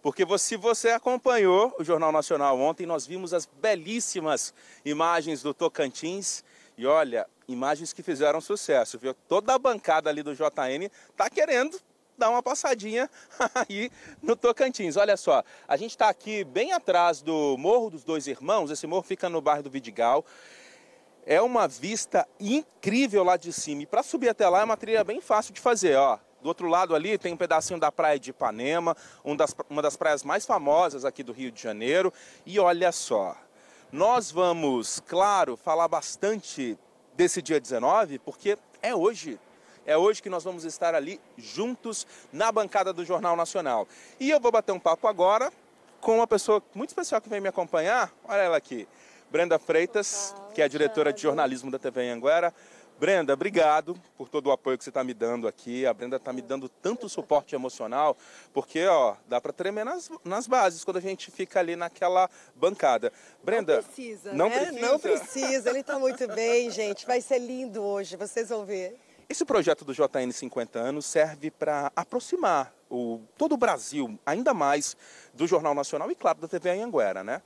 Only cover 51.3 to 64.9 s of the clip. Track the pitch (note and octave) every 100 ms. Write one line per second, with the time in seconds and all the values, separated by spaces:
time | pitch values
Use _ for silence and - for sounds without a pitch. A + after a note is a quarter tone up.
51.3 | C3+ C3+ C3 C3 C3 C#3 B2 B2 A#2+ B2+
52.3 | E3 F3 - - - - _ D#3 G3 D3
53.3 | C#3 F3 G3 D#3 D3+ D#3 F3+ _ _ B2+
54.3 | D3+ C#3 C3 - B2+ - C3+ B2+ A#2 A#2
55.3 | A#2+ A2+ - - B2 C3 G#2+ A#2+ C3 C#3
56.3 | B2+ A#2 C3+ C3 _ F3+ A#3+ G#3 - D3+
57.3 | D3 - C#3+ B2+ - A2 B2 D3+ B2+ -
58.3 | - - - B2+ D#3+ F3+ E3+ B2 G2+ _
59.3 | B2 C3+ - F#3 G#3 A3 F4+ E4 D#4+ -
60.3 | G3 A#3 B3+ G3 E3 - F#3 F#3 F#3+ -
61.3 | - F#3 G3 F3 E3+ E3+ - F3+ F3+ F#3
62.3 | - - _ F3 G3+ D3+ A#2 A2+ - -
63.3 | _ - A3+ F#3+ D3+ C#3 - B3 G#3 G3+
64.3 | C#3+ F#3 A#3+ F4+ C4 A#3